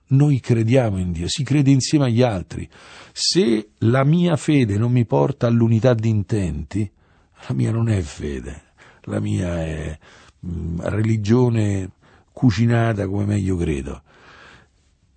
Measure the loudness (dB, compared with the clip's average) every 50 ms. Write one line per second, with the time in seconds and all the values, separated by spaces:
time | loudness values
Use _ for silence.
0 | _ 0 2 4 4 4 2 0 0 0 0 2 2 4 4 4 2 2 0 -2
1 | -2 -4 -4 -4 -4 -6 -4 -4 -2 0 2 2 4 4 4 4 2 2 0 2
2 | 2 2 2 2 2 2 0 -4 -8 -8 -10 -12 -12 -12 _ -20 -20 -20 -20 -20
3 | -20 -18 -10 -6 -4 -2 0 2 2 2 0 -2 -2 -6 _ -2 0 2 2 2
4 | 2 2 2 2 2 2 0 0 0 2 2 2 2 2 0 0 0 2 2 2
5 | 0 2 2 0 0 0 -2 0 0 2 2 4 4 4 4 4 4 4 2 2
6 | 0 0 0 0 -2 -2 -2 -2 -2 -2 -4 -6 -8 -6 -6 -6 -6 -6 _ _
7 | _ _ _ _ _ _ _ -14 -8 -6 -4 -2 0 0 0 0 0 0 0 0
8 | -2 -4 -8 -10 -8 -8 -8 -8 -10 -12 -14 -16 _ _ _ _ -20 -20 -20 _
9 | -10 -6 -6 -4 -4 -2 -2 -2 -2 -4 -4 -4 -4 -6 -6 -8 -8 -8 -10 -12
10 | _ -20 -20 -20 -20 -20 -20 _ -12 -10 -10 -8 -8 -6 -6 -6 -6 -4 -2 -2
11 | 0 0 0 0 0 0 2 2 2 2 0 0 0 0 -2 -4 -6 -8 -14 _
12 | _ _ _ _ _ _ -6 0 2 2 4 4 2 2 2 2 2 0 0 -2
13 | -2 -4 -2 -2 -2 0 0 0 0 0 -2 -2 -2 -2 -2 -4 -6 -8 -12 -14
14 | -18 _ _ _ -20 -20 -20 -20 -20 -20 -20 -20 _ _ _ _ _ _ _ _
15 | _ _ _